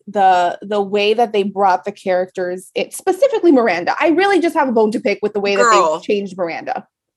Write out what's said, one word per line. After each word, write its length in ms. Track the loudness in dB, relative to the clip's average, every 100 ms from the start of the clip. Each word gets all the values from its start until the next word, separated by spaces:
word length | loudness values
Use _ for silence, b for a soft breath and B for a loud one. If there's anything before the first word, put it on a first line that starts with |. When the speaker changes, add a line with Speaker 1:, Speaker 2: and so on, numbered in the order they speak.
| -8
Speaker 1:
the, 520 | 2 4 4 0 -4
the 180 | -4 -4
way 320 | -2 0 0
that 180 | 2 0
they 100 | 0
brought 420 | -2 0 0 0
the 80 | -4
characters, 800 | -8 -4 -2 -4 -6 -8 -8 -8
it, 180 | -8 -8
specifically 600 | -6 -4 0 0 2 4
Miranda. 420 | 4 2 0 -2 -2
I 80 | 0
really 320 | 2 2 2
just 160 | 0 0
have 120 | 0
a 40 |
bone 180 | 2 0
to 80 | 0
pick 200 | -4 -4
with 120 | -4
the 60 | -4
way 140 | -2
that 80 | 2
Speaker 2:
Girl. 360 | 4 4 2 -2
Speaker 1:
they 40 | -4
changed 300 | -4 -4 -8
Miranda. 500 | -8 -8 -8 -10 -10 _ _